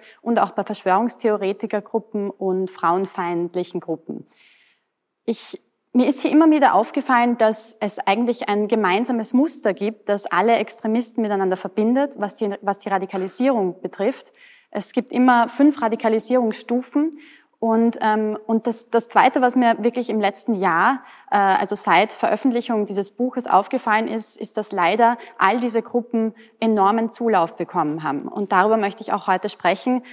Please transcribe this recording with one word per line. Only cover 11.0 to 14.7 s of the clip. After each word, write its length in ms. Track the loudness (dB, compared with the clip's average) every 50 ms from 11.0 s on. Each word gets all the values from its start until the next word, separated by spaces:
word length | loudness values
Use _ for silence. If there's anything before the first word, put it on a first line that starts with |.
| -2 -2 -4 -4
miteinander 380 | -2 0 0 0 0 0 -2 -2
verbindet, 560 | -4 -8 -4 0 0 2 2 2 0 -2 -4
was 180 | -6 -8 -8 -6
die, 160 | -4 -6 -6 -6 -4 -4
was 160 | -4 -4 -4
die 100 | -4 -4
Radikalisierung 920 | -4 -4 -4 -4 -6 -6 -4 -4 -2 0 2 2 2 2 0 -2 -4 -6 -10
betrifft. 500 | -12 -6 -2 -2 -2 -2 -4 -12 -20 _ _ -20 -20 -20 _ _ _